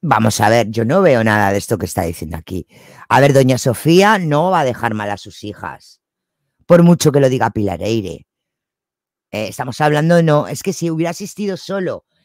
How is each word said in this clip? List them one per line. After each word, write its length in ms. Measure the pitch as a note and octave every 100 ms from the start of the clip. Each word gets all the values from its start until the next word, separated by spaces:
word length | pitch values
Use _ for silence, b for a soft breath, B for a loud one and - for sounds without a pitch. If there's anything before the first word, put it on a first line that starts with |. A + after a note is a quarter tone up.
vamos 400 | E3 A2+ A2 -
a 80 | G#2+
ver, 200 | A#2 G#2+
yo 140 | A2
no 180 | A2+ E3+
veo 220 | F#3 B2
nada 300 | A2+ G#2+ G2+
de 60 | G2+
esto 180 | - G#2
que 80 | F2+
está 160 | -
diciendo 340 | E2+ E2+ D#2+ E2
aquí. 320 | - F#2 - B B B B
A 140 | B2
ver, 100 | C#3
doña 260 | C3+ B2+ B2+
Sofía 600 | - A#2 D3+ E3+ G3+ G#3+
no 320 | E3+ D3 F3
va 100 | F3+
a 40 | C#3
dejar 300 | A#2 A#2 G#2+
mal 160 | G#2
a 60 | G2+
sus 260 | - -
hijas, 580 | G#2 G2+ F2 - - _ _ _ _ _ _ _ _
por 180 | E3+
mucho 280 | E3+ F3 D#3
que 80 | C#3
lo 100 | C3+
diga 220 | B2+ A2+
Pilar 300 | A2 G2+ F2
Eire. 420 | G2 A2+ F#2+ D#2+ _ _ _ _ _ _ _ _ _ _ _
Eh, 160 | G#2 G#2+
estamos 320 | - B2+ A#2+
hablando, 420 | D3+ D3+ D#3+ E3+
no, 240 | E3 D3+ F#2+
es 160 | C#3
que 100 | -
si 160 | - E3+
hubiera 220 | D#3+ E3+
asistido 460 | E3+ G3 - G#3 F3+
solo, 480 | - G3 F3 G2 _ _